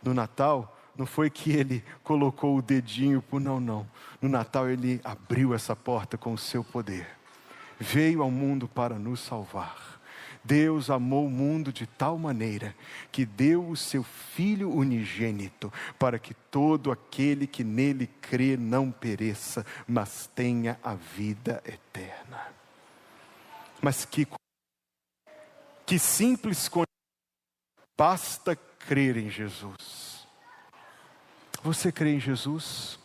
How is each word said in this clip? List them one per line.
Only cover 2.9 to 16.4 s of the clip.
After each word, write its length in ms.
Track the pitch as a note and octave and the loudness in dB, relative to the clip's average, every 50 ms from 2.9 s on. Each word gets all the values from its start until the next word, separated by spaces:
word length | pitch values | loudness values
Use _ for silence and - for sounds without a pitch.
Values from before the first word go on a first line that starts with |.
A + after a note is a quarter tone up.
| G#2+ B2 C3 C#3 C#3 C3 | -2 0 2 4 4 2
pro 180 | - - - C#3 | 0 0 -4 -2
não, 220 | C#3 C#3 C3+ C3 | -2 0 -2 -2
não. 260 | B2+ A#2 A2 G#2+ G#2 G#2 - - - - - - | -2 -2 -2 -4 -6 -8 -14 -20 -20 -20 -10 -2
No 120 | - C3+ | 0 2
Natal, 360 | C3+ B2 A2 - - C3+ C3 | 2 2 0 0 0 0 2
ele 320 | B2+ B2+ B2+ B2 B2+ B2+ A#2+ - | 2 0 0 2 0 0 0 -2
abriu 480 | B2 G#2 - F#2+ - A#2+ A#2+ C3+ C3 A#2+ | -8 -10 -10 -4 -2 2 2 4 4 2
essa 240 | A2 - - A2 | 0 0 -4 -6
porta 400 | - - - B2 A2+ G2+ - - | -4 -2 -2 -2 -2 -2 -4 -8
com 160 | A2+ - A#2+ A#2 | -6 -4 -4 -4
o 60 | G#2+ | -4
seu 260 | - - - B2+ A2+ | -6 -4 -4 -4 -4
poder. 540 | - - B2 A2 G#2 G2 F2+ E2+ - - - _ - - - - - - - - - - - | -4 -6 -6 -4 -4 -6 -8 -8 -10 -16 -20 _ -20 -20 -20 -20 -20 -20 -20 -20 -20 -12 -10
Veio 420 | A#2 - - C#3+ D#3 D#3+ E3 D#3+ D3 | -6 0 2 4 6 6 4 4 2
ao 60 | C3 | 2
mundo 360 | B2+ B2+ C#3 C#3 C#3 C3+ B2 | 2 2 2 2 2 0 -2
para 320 | A#2+ - B2 B2 A#2+ A#2 G#2+ | -4 -2 -2 -2 -2 -2 -4
nos 220 | G#2 A#2 B2 A#2 | -4 -6 -6 -6
salvar. 800 | - - A#2+ A2+ G2+ - - G2 F#2 - - - - - - - - - - - - - - - - | -6 -8 -8 -8 -8 -8 -8 -8 -8 -8 -10 -16 -18 -18 -20 -20 -20 -20 -18 -18 -16 -18 -18 -18 0
Deus 480 | A#2+ C#3+ D3 D3+ D#3+ D#3+ D#3 C3 B2+ | 4 6 6 6 6 4 2 2 2
amou 360 | C#3+ B2+ B2 B2+ C3+ C#3+ D3 | 0 2 2 2 2 2 2
o 40 | C#3+ | 2
mundo 420 | C3 B2+ C#3 C#3+ D#3 D#3+ D#3 C#3 A#2+ | 2 2 2 2 2 0 -2 -4 -6
de 140 | - A#2+ | -6 -8
tal 320 | - - - C3 C#3+ E3 E3 | -10 -4 -2 -2 0 0 -2
maneira 560 | E3 D#3 C3+ A2+ A2 A2+ G#2+ G2+ A2+ G#2+ G2+ - - - - - - - - | -2 -2 -2 -2 -2 -2 -4 -4 -6 -8 -12 -12 -18 -18 -16 -16 -16 -8 -2
que 120 | - C3 | -2 -2
deu 460 | A2 G2+ G2+ C3 D3 E3 E3+ F3+ E3+ | -2 0 2 4 6 6 4 2 0
o 60 | E3+ | -4
seu 260 | D3 - - - C3+ B2 | -6 -6 -2 -2 -2 -2
Filho 680 | - - - - - - - E3+ G3+ G#3+ G3 G3+ F#3 | -4 -10 -18 -18 -12 -4 0 2 2 2 2 0 0
unigênito 1040 | - D#3 C3+ C3+ B2 A2+ A2 G2 F2 F#2+ A2+ A2+ G#2+ G2+ G2 G2 - _ - G2+ - - - - - | 2 2 4 4 2 0 0 -2 -2 -2 -2 -2 -2 -4 -6 -8 -10 _ -10 -10 -8 -10 -12 -12 -2
para 220 | - C3+ B2+ A#2+ A2+ | 2 2 2 2 0
que 160 | - - - | -8 -10 -18
todo 560 | _ | _